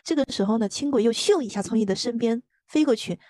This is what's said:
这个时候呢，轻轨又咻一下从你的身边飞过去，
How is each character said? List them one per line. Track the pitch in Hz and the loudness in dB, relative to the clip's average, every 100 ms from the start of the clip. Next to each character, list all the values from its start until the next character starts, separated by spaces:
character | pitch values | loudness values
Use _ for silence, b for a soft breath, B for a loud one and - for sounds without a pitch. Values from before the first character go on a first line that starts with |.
这 | - 294 | -4 -2
个 | 262 | -2
时 | - | 0
候 | 196 226 | 0 0
呢， | 202 | 0
轻 | - 285 | -2 0
轨 | 254 | 2
又 | 233 | 2
咻 | 233 - 381 | 2 2 2
一 | 220 | 0
下 | 202 | -6
从 | - 226 | -2 0
你 | |
的 | 202 | 0
身 | 190 247 233 | -2 -4 -2
边 | 233 233 - _ _ | 0 -2 -6 _ _
飞 | 302 | 0
过 | 294 226 | 2 2
去， | - 175 | -2 -8